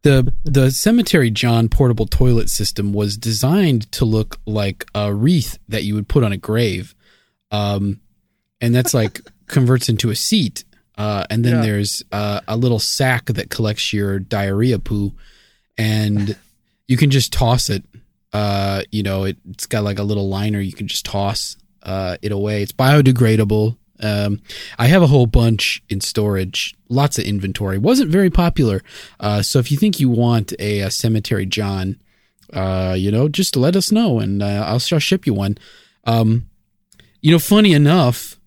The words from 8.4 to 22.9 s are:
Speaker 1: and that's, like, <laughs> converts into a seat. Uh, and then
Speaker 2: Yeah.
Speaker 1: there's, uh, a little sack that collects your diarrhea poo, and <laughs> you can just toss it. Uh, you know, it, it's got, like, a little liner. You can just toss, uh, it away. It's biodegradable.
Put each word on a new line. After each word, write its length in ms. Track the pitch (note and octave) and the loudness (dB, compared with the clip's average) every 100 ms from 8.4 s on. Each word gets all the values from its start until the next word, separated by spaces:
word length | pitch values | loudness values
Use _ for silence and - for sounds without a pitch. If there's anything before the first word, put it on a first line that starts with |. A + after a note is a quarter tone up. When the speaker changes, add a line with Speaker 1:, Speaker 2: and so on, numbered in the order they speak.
| _ _ | _ _
Speaker 1:
and 140 | A#2+ | 0
that's, 180 | B2 B2 | 2 2
like, 280 | B2+ G#2+ - - | 0 -2 -6 -20
<laughs> 120 | _ _ | _ _
converts 420 | - B2 B2+ - | 0 2 2 0
into 220 | A2 A#2+ | -2 -2
a 40 | |
seat. 500 | G#2 - A3 B2 - - _ _ - | -4 0 0 0 -6 -20 _ _ -8
Uh, 260 | G#2+ G#2 - | -4 -4 -4
and 120 | A2+ | 0
then 120 | A#2+ | 0
Speaker 2:
Yeah. 80 | A#2+ | 2
Speaker 1:
there's, 400 | A2 G#2 G#2 - - | 0 -2 -4 -6 -8
uh, 300 | G2+ G#2 G2+ - | -6 -4 -6 -6
a 120 | A2+ | -2
little 200 | B2 A2+ | 0 0
sack 480 | - - C3 B2 - | -2 -2 -2 -2 -4
that 200 | A2+ - | -6 -6
collects 460 | - A2 G#2 - | -4 -4 -2 -4
your 240 | G#2 G2+ G2 | -2 -2 -4
diarrhea 600 | F#2+ G#2 G2 G2 B2 A2+ | -4 -4 -2 0 0 0
poo, 360 | - G#2 G2+ - - _ _ _ _ - | -2 -4 -4 -8 -20 _ _ _ _ -6
and 580 | A2 G#2+ G#2+ G#2 G2+ G#2 _ _ | -2 0 -2 -2 -4 -8 _ _
<laughs> 240 | _ _ _ | _ _ _
you 100 | B2+ | 2
can 120 | D3 | 4
just 220 | C3+ A#2 | 2 0
toss 380 | - A#2 A#2+ - | 0 2 0 0
it. 120 | G2 - - _ _ _ | -6 -8 -20 _ _ _
Uh, 480 | G#2 G#2 G2 G2 G2 - | -4 -2 -2 -2 -4 -6
you 100 | G#2+ | -4
know, 220 | G2 F#2+ | -2 -2
it, 140 | F#2+ - - | -4 -6 -14
it's 160 | F#2 | -14
got, 200 | - A#2 | -6 -4
like, 140 | G#2 G2+ | -2 -4
a 40 | |
little 240 | G2+ G#2 G2 | -4 -2 -2
liner. 320 | F#2+ G#2+ G#2 | -2 -2 -2
You 140 | G2 | -4
can 120 | - G#2 | -8 -8
just 200 | - - | -8 -6
toss, 500 | G2+ G2 G#2+ - - _ _ | -4 -4 -4 -8 -14 _ _
uh, 360 | - F#2+ F#2 F2+ | -10 -6 -6 -6
it 100 | G#2 | -6
away. 320 | G2+ G#2 G#2 | -4 -2 -4
It's 100 | G2+ | -6
biodegradable. 1080 | - C3 | 0 4